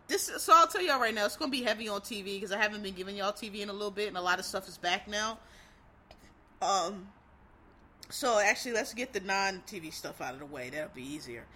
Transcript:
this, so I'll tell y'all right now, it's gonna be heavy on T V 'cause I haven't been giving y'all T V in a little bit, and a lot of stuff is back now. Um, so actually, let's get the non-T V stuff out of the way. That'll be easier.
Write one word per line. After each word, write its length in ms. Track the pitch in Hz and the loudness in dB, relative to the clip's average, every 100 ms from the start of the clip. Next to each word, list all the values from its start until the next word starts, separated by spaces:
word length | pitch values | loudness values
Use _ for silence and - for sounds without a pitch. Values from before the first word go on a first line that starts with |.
| - | -4
this, 240 | - - - | -2 -2 0
so 160 | - 330 | 8 8
I'll 120 | 330 | 8
tell 140 | 392 | 4
y'all 180 | 359 269 | 2 4
right 140 | 233 | 2
now, 120 | 220 208 | 2 0
it's 100 | - | 0
gonna 160 | 302 | -2
be 120 | 262 | 0
heavy 240 | 247 220 220 | 2 0 0
on 140 | 202 | -4
T 200 | - 214 | -4 -6
V 180 | 190 196 | -4 -4
'cause 120 | 196 | -2
I 60 | 202 | 2
haven't 240 | 214 208 | 0 0
been 120 | 196 | -6
giving 240 | 185 190 202 | -6 -6 -2
y'all 160 | 196 | -2
T 160 | 202 220 | -2 -6
V 120 | 208 | -6
in 80 | 208 | -6
a 40 | |
little 180 | 202 208 | -4 -4
bit, 160 | 196 208 | -2 -4
and 100 | 180 | 0
a 40 | |
lot 180 | 180 180 | 2 0
of 60 | 185 | 0
stuff 220 | 190 185 | -6 -6
is 100 | - | -4
back 300 | 175 190 208 | 0 0 -2
now. 320 | 208 220 226 - - - - - - - - - - - - | -2 -2 -4 -14 -20 -20 -20 -20 -20 -20 -20 -20 -20 -18 -4
Um, 480 | 170 196 175 202 196 - - - - - - - - - - | 2 2 2 -4 -12 -20 -20 -20 -20 -20 -20 -20 -20 -20 -12
so 300 | - 269 214 | -4 2 6
actually, 340 | 202 233 254 | 6 4 2
let's 200 | 220 - | 0 0
get 200 | 214 254 | -4 -6
the 60 | 202 | -4
non-T 600 | 190 196 196 185 - 190 | 0 2 2 0 -8 -10
V 120 | 156 | -10
stuff 300 | - 147 - | -10 -10 -8
out 120 | 139 | -8
of 60 | 135 | -8
the 60 | 147 | -10
way. 240 | 143 123 | -8 -8
That'll 200 | 147 151 | -6 -6
be 140 | 127 | -8
easier. 420 | 131 151 131 117 - | -8 -8 -10 -12 -14